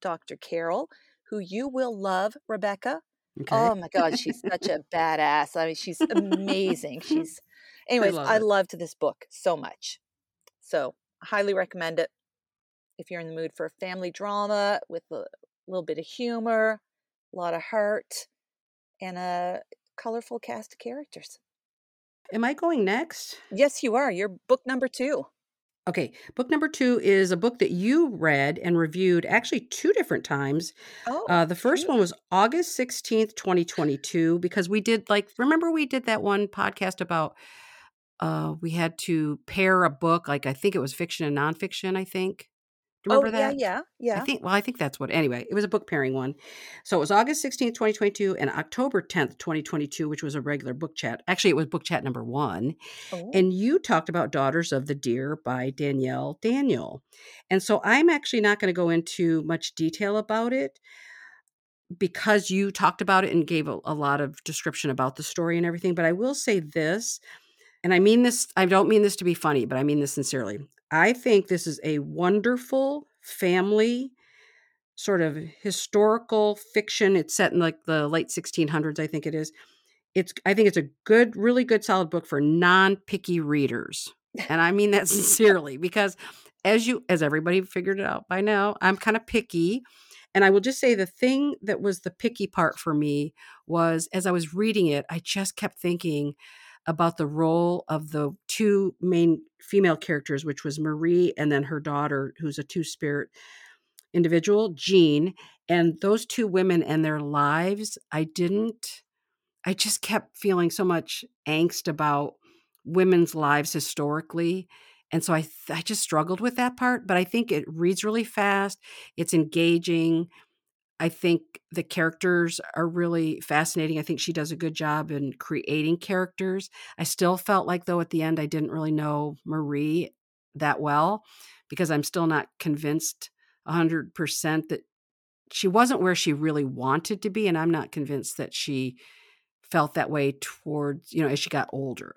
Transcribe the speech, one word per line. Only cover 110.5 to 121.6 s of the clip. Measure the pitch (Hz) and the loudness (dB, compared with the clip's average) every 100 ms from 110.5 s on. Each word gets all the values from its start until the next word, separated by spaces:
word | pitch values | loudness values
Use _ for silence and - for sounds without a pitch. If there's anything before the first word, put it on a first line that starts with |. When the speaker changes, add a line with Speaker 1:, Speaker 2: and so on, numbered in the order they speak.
| 185 170 | 2 2
Speaker 2:
so | - | 2
much | 185 170 165 - - _ - | 0 0 -2 -10 -12 _ -4
angst | 156 170 - - | 0 0 0 -6
about | 147 151 143 143 - _ _ _ _ | -2 0 0 -2 -8 _ _ _ _
women's | - 170 185 175 170 | -2 2 6 6 4
lives | 160 147 147 147 | 2 2 2 0
historically. | 160 139 - 147 151 160 165 170 185 180 - _ _ _ | -4 -4 -2 -2 -2 -4 -4 -2 -2 -6 -18 _ _ _
And | 165 | -2
so | 160 | 0
I | 160 | 0
th-, | 156 - - | 0 -10 -12
I | 156 | -8
just | 170 214 | -6 -4
struggled | - 156 160 185 | -2 0 0 -2
with | 240 247 | -2 0
that | 247 247 | 0 0
part, | 247 247 240 | -2 -2 0
but | 180 | 0
I | |
think | 180 233 233 | 2 0 0
it | 156 - | -2 -2
reads | 160 170 190 | 0 0 2
really | 214 220 | 0 -2
fast. | 226 - 202 196 196 - - - - - | -2 0 2 2 0 -6 -16 -20 -12 -6
It's | 170 | 0
engaging. | 170 151 170 170 170 170 170 165 165 170 _ _ _ _ _ _ - | 2 2 2 4 4 2 2 2 2 0 _ _ _ _ _ _ -4
I | 165 | -4
think | - 175 170 - - | 0 2 2 0 -20